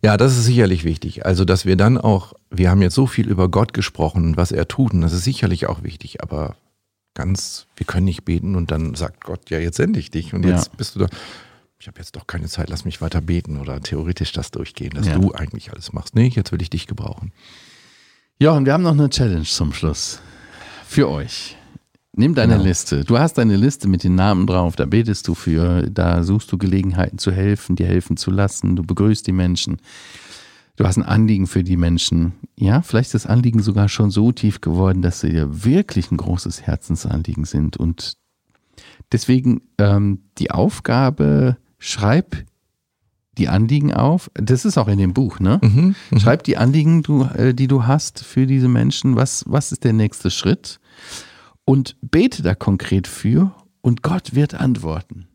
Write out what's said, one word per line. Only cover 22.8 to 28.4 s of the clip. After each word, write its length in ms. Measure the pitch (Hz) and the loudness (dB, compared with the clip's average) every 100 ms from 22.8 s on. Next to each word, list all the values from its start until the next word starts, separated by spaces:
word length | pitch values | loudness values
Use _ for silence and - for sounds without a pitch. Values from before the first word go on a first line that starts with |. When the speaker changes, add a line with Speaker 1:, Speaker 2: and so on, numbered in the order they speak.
| - 71 73 | -2 -4 0
Speaker 2:
Du 120 | 117 | 2
hast 200 | 156 - | 2 2
deine 180 | 117 98 | 2 4
Liste 320 | 123 - 98 | 2 0 -2
mit 160 | 92 | 0
den 120 | 90 92 | 2 2
Namen 320 | 95 95 90 | 4 2 2
drauf, 280 | 92 87 85 | 2 0 0
da 100 | 67 | 0
betest 420 | 101 117 101 - | 2 0 -2 -4
du 80 | 82 | -4
für, 480 | - 80 87 87 | 0 0 2 0
da 400 | - 98 85 87 | 0 0 0 2
suchst 280 | 85 104 - | 2 0 0
du 60 | 90 | -4
Gelegenheiten 640 | 95 92 95 90 90 101 | 0 0 0 0 -2 -2
zu 120 | - | -2
helfen, 440 | 92 95 101 - 92 | 0 0 0 -2 -2
dir 100 | 90 | 0
helfen 320 | 90 - - | 0 0 -4
zu 140 | - | -2
lassen, 440 | 95 | 0